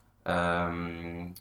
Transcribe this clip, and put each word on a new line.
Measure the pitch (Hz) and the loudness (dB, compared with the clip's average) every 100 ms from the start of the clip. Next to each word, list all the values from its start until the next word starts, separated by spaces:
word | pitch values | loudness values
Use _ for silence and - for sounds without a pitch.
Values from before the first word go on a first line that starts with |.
| _ _ | _ _
ahm, | - 87 87 87 87 85 87 85 85 85 87 90 | 0 2 4 4 2 0 -2 -4 -6 -6 -6 -4